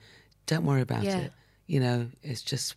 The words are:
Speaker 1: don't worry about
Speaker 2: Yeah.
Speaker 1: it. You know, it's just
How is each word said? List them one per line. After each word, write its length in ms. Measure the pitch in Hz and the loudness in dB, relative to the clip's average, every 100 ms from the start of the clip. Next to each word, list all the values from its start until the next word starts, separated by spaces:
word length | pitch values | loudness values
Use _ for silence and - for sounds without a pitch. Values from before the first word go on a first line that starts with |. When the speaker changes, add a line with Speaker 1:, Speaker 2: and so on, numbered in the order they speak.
| - - - _ - | -12 -20 -20 _ -2
Speaker 1:
don't 180 | 160 160 | 0 2
worry 160 | 135 | 2
about 220 | 123 117 | 2 0
Speaker 2:
Yeah. 140 | 196 190 | 0 0
Speaker 1:
it. 140 | 139 - _ _ - | -4 -10 _ _ -2
You 140 | 147 | 2
know, 300 | 127 120 120 - | 4 2 -2 -8
it's 180 | 151 117 | -8 -8
just 340 | - 135 - | -4 -4 -6